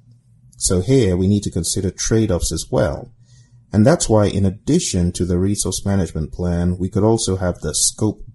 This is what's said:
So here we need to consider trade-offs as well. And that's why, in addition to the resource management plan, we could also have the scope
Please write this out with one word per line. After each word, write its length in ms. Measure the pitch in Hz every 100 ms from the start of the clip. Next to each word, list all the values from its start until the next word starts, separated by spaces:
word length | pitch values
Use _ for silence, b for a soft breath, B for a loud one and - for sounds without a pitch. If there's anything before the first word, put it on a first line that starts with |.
| _ _ _ _ - -
So 240 | - 92
here 360 | 90 135 104 90
we 100 | 95
need 160 | 101
to 80 | 95
consider 400 | 92 85 - 95
trade-offs 640 | - - 110 107 85 -
as 140 | - -
well. 420 | 131 101 67 - - b b b b b
And 140 | 98
that's 240 | 110 170 -
why, 180 | 107 104
in 200 | - 98
addition 680 | 95 - 165 - 92 87
to 140 | - 90
the 100 | 90
resource 480 | 95 101 95 -
management 480 | 98 98 85 80 73
plan, 460 | - 87 87 87 90
we 100 | 90
could 140 | 101
also 340 | 107 113 - 95
have 220 | 90 87
the 160 | 78
scope 480 | 76 - - 107 95 -